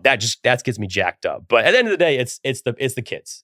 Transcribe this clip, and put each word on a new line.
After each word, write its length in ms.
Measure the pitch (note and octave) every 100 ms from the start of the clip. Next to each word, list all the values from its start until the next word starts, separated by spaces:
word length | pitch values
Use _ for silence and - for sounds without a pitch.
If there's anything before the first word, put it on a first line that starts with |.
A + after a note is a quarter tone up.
that 140 | C3+ B2+
just, 260 | A2+ -
that 200 | A#2+ B2+
gets 140 | - G#2+
me 60 | G2+
jacked 360 | F#2+ F2+ -
up. 200 | F2 C2+ -
But 160 | A2+
at 60 | B2
the 80 | A#3+
end 100 | A#3
of 40 |
the 40 | F#3+
day, 220 | E3+ C3+
it's, 220 | B2 -
it's 160 | C3+ B2+
the, 140 | B2+ A#2
it's 160 | C3
the 80 | A#2+
kids. 400 | A#2 - - -